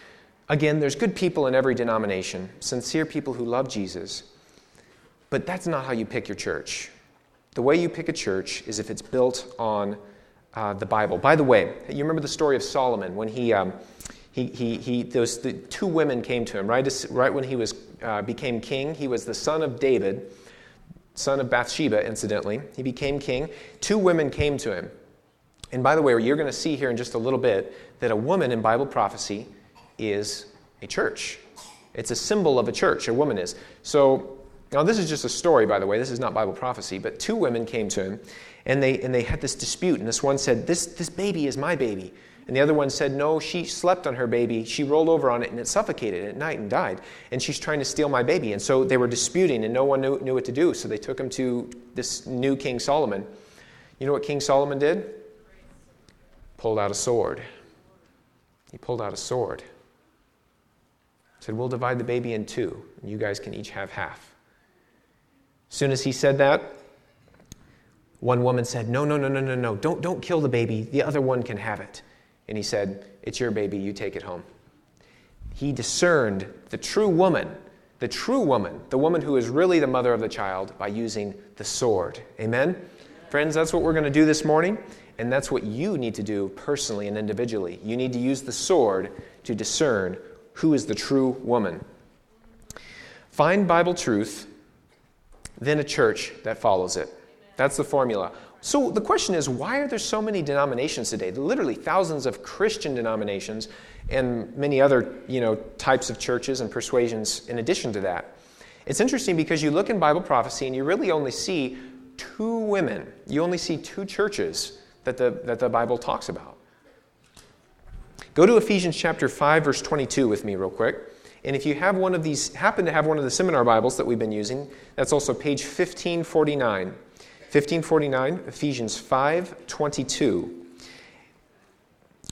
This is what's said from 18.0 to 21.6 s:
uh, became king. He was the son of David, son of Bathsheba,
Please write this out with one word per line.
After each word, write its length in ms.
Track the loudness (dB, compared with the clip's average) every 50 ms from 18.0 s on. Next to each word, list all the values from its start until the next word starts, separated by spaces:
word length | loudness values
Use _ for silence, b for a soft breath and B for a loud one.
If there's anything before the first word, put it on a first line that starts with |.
uh, 200 | -6 -4 -4 -4
became 400 | -4 -4 -6 -4 -4 -4 -4 -4
king. 340 | -4 -4 -4 -4 -4 -4 -6
He 140 | -4 -4 -2
was 160 | -2 -2 -4
the 80 | -4 -6
son 280 | -4 -2 0 0 0
of 160 | 0 -2 -2
David, 540 | 0 2 4 4 4 2 0 -4 -4 -8 B B B B B B B B B B B B B -20 -20 _ _ -10
son 260 | -4 -2 0 0 0
of 80 | 0 2
Bathsheba, 520 | 2 0